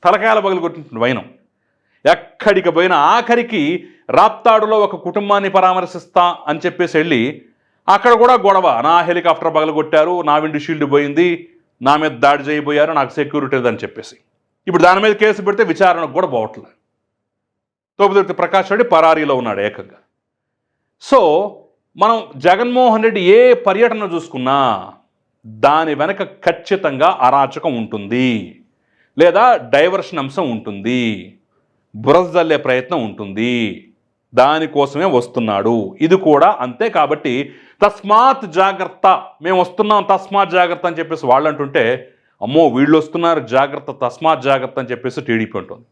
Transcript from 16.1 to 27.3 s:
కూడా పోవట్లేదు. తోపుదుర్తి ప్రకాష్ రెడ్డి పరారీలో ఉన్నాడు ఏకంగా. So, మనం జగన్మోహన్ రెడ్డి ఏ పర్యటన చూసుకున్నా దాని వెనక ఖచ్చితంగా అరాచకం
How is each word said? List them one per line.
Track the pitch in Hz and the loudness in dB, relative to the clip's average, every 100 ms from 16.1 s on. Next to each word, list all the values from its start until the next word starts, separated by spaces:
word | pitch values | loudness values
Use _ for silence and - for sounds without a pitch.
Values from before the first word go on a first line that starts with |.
కూడా | 135 185 | -4 -4
పోవట్లేదు. | 127 110 - - _ _ _ _ _ _ _ _ _ _ _ _ _ | -4 -6 -10 -20 _ _ _ _ _ _ _ _ _ _ _ _ _
తోపుదుర్తి | 196 196 190 | 2 2 0
ప్రకాష్ | 170 175 196 185 | -2 0 0 0
రెడ్డి | 202 240 | -2 2
పరారీలో | 165 160 160 151 | 4 4 2 0
ఉన్నాడు | 135 120 101 | -2 -2 -4
ఏకంగా. | 101 104 98 _ _ _ _ _ _ _ _ _ _ _ - | -6 -8 -20 _ _ _ _ _ _ _ _ _ _ _ 0
So, | 269 185 151 202 202 _ _ _ - | 2 4 2 -2 -10 _ _ _ -2
మనం | 202 226 - 139 | 0 0 -4 -2
జగన్మోహన్ | 147 190 240 247 254 220 220 | 2 2 2 2 2 4 0
రెడ్డి | 208 175 214 | 0 4 6
ఏ | 254 247 220 | 6 4 2
పర్యటన | 190 233 220 202 | 0 0 0 -6
చూసుకున్నా | 170 160 135 127 139 135 101 95 - _ _ _ _ 113 110 139 | -8 -10 -8 -2 0 0 -2 -8 -20 _ _ _ _ -20 -2 2
దాని | 151 160 143 | 2 0 -2
వెనక | 156 196 190 - - | -4 -4 -8 -4 -4
ఖచ్చితంగా | 170 - 190 165 135 160 185 | -4 -4 -4 -2 0 0 2
అరాచకం | 127 | 2